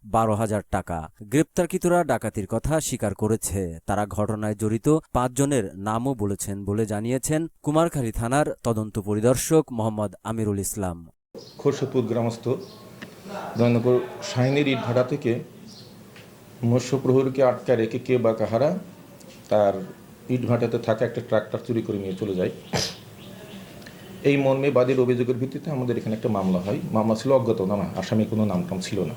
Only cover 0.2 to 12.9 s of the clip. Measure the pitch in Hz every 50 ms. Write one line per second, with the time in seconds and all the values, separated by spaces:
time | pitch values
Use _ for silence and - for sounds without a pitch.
0.2 | 113 110 107 104 113 107 107 104 90 _ - 95 90 - 87 82 78 78 - _
1.2 | 107 104 110 143 165 _ _ - 180 160 - 185 - 175 175 175 175 143 127 110
2.2 | - 110 - 117 98 - - 113 - 131 151 160 147 - - 110 - 104 98 -
3.2 | 104 104 113 104 - - - 98 95 85 82 82 _ - 104 95 104 104 92 104
4.2 | 104 101 110 107 107 107 107 101 110 107 110 113 _ 143 151 160 - _ _ 123
5.2 | 123 127 127 120 139 143 147 127 101 92 - 95 98 107 110 113 120 135 139 117
6.2 | 104 101 98 95 - - 101 98 101 95 101 107 113 98 107 104 107 117 127 131
7.2 | - - 156 156 165 160 _ _ _ 156 147 156 165 170 - 151 127 113 107 -
8.2 | 113 117 131 147 151 156 - _ _ 123 117 107 110 107 - 113 95 104 104 107
9.2 | 107 120 131 117 - - 160 160 147 - 127 113 107 113 107 107 107 101 90 -
10.2 | _ 104 113 113 110 104 101 98 95 92 - 110 98 90 87 85 85 82 _ _
11.2 | _ _ _ - - - - - - 143 131 - 139 120 120 131 117 110 117 120
12.2 | 117 117 113 - - 120 127 - - - - - - -